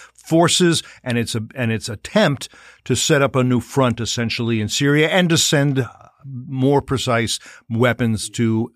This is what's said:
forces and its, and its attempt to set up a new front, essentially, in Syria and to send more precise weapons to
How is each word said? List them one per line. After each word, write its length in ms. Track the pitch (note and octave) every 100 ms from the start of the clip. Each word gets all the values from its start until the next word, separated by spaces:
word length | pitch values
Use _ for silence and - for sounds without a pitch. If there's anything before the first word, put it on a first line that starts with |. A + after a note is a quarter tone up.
| -
forces 680 | _ - E3 E3+ - F3 D#3+ - -
and 120 | B2+ A#2+
its, 200 | G#2+ A2+ A2
and 160 | C3+ A#2
its 180 | A2 -
attempt 600 | G#2 - G#3+ F3+ - - - - - -
to 100 | B2
set 260 | - D3
up 140 | C3+ C3
a 80 |
new 160 | B2+ B2
front, 400 | - C#3 B2+ A2+
essentially, 600 | G#2+ - A2+ - A#2 A2+
in 80 | G#2
Syria 400 | - C#3+ D3 D#3
and 180 | F#3 F3+
to 100 | E3
send 480 | - D3 C#3+ C3 A#2 - - _
more 580 | C#3 B2 C3 C3 C3 C#3+
precise 560 | - B2+ - A#2 A2 - - - -
weapons 580 | A2+ B2 A#2 A#2 G#2+ -
to 420 | - A2+ A2 A#2+